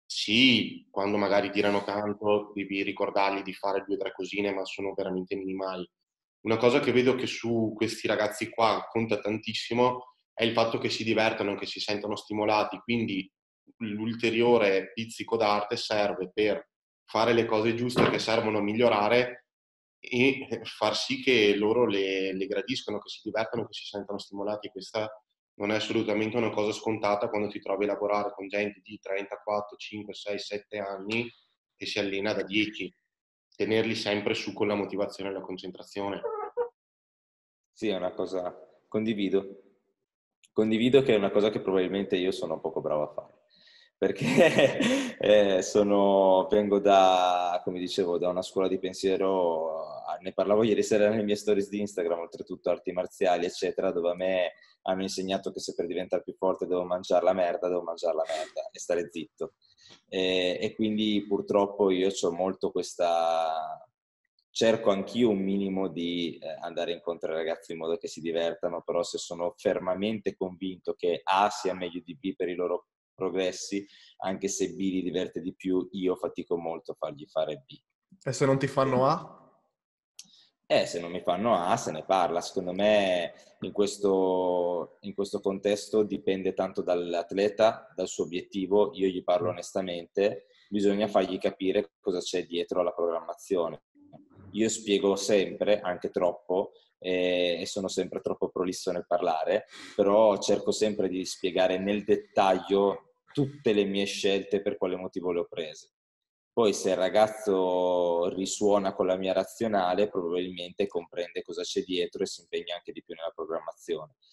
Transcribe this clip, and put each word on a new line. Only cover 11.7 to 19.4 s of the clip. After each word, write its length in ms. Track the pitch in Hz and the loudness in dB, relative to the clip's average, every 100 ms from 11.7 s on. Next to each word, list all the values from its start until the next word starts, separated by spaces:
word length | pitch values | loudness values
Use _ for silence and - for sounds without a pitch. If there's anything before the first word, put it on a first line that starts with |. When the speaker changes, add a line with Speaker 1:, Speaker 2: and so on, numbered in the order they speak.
| - | -8
Speaker 1:
sentano 360 | - 104 104 104 | -6 -4 -4 -6
stimolati, 600 | - 107 107 107 101 95 | -6 -2 2 2 0 -4
quindi 500 | - 117 101 95 95 _ _ _ _ _ | -2 -2 0 -4 -6 _ _ _ _ _
l'ulteriore 1120 | 110 104 113 117 113 113 120 117 101 95 - | -8 -6 -6 -2 0 4 6 6 6 2 0
pizzico 440 | - 113 - 104 113 | -8 -10 -10 -4 2
d'arte 400 | 107 104 104 117 | 4 2 0 -4
serve 540 | - 107 101 90 90 | -2 0 0 -2 -4
per 380 | 107 107 95 - _ _ _ - | 0 0 0 -6 _ _ _ -4
fare 260 | 107 117 | 2 4
le 140 | 117 113 | 4 4
cose 280 | 107 117 | 2 2
giuste 360 | 117 123 110 110 | 0 0 2 2
che 80 | 107 | 2
servono 400 | 110 113 107 107 | 2 2 2 0
a 40 | |
migliorare 840 | 101 107 120 104 104 123 123 - | 0 4 4 4 4 4 2 -4